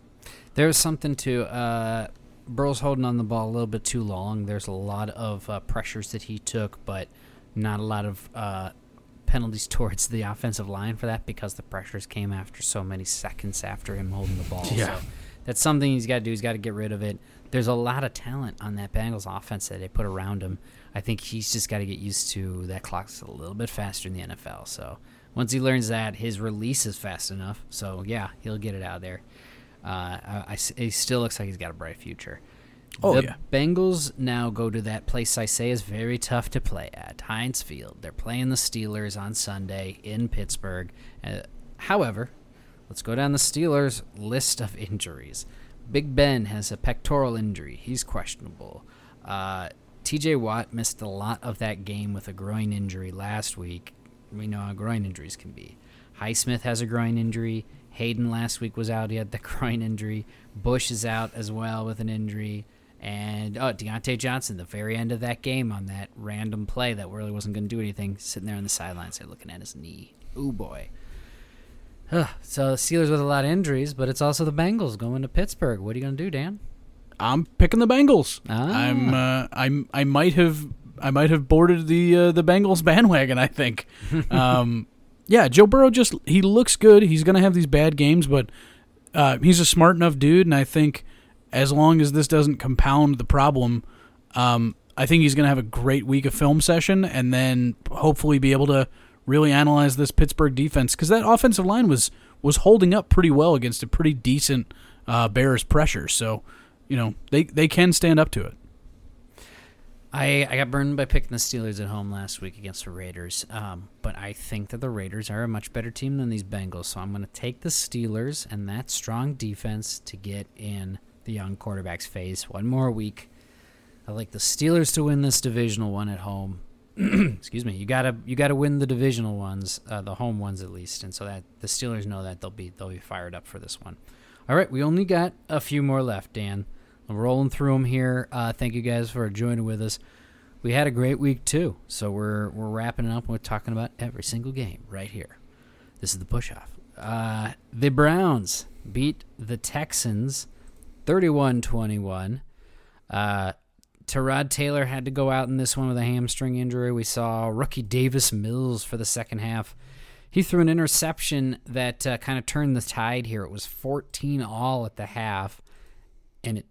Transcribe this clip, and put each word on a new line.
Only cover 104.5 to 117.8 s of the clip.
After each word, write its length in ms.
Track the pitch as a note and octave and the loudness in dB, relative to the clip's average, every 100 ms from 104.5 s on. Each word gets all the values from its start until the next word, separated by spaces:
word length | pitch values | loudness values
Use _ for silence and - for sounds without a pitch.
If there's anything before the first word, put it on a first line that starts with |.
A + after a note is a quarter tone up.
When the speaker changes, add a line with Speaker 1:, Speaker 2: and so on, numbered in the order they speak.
| C3 A2+ - - - - | 0 -2 -10 -20 -14 -2
Speaker 2:
uh, 200 | A#2 A#2 | 2 2
Bears 360 | B2 C3+ B2 | 4 4 4
pressure. 440 | - D3 D#3 G#2 - | 4 4 4 0 -2
So, 360 | - A2+ G#2+ - - - _ - | -2 -2 -4 -8 -20 -20 _ -4
you 100 | C3 | -2
know, 180 | A2+ - - | -2 -4 0
they, 140 | C#3+ D#3+ | 2 2
they 220 | D3+ D#3 | 2 4
can 260 | - F3+ | 6 4
stand 260 | E3 E3+ D#3 | 6 6 6
up 100 | D#3 | 4
to 100 | A2+ D#2+ | 0 -6
it. 80 | - - - - - - - - - - - - - - - - | -10 -20 -20 -20 -20 -20 -20 -20 -20 -20 -20 -20 -20 -20 -20 -10
Speaker 1:
I, 340 | C#3 C#3 C#3+ C#3 | -2 2 2 2
I 60 | B2+ | -2
got 160 | C3 | 0
burned 240 | C#3 C#3 C#3+ | 0 0 0
by 100 | C3+ | 2
picking 260 | C#3+ - | 2 2
the 60 | A#2+ | -2
Steelers 440 | - B2 A2+ G2+ | -4 -4 -4 -4
at 60 | G2+ | -6
home 200 | G#2 G2+ | -6 -6
last 280 | G2+ G2 - | -8 -10 -10
week 180 | F#2+ G2 | -12 -12
against 280 | G2 - - | -14 -12 -12
the 60 | |
Raiders, 540 | F2+ F2+ F2+ F2 - - | -12 -12 -12 -10 -10 -10
um, 400 | A2 G#2 F2+ G2 _ | -10 -10 -12 -16 _
but 160 | A2 F#2 | -8 -8
I 140 | G2+ | -12
think 380 | G2+ - G#2+ G2+ | -12 -10 -10 -8
that 100 | A#2 | -8
the 100 | B2+ | -8
Raiders 400 | G#2+ F#2+ G#2 G#2 | -8 -8 -10 -8
are 140 | G#2+ | -6
a 40 | A#2 | -4
much 260 | A2 - | -6 -8
better 180 | A#2+ A2+ | -10 -10
team 260 | - C3+ C#3 | -8 -6 -4
than 120 | B2 | -4
these 140 | A2 | -4
Bengals, 420 | G2 G#2 F#2+ F2 F2 | -6 -8 -8 -10 -10
so 160 | - | -10
I'm 100 | F#2+ | -8
gonna 160 | G2+ G2 | -8 -10
take 280 | - B2 B2+ | -10 -10 -8
the 80 | E3+ | -6
Steelers 800 | - | -4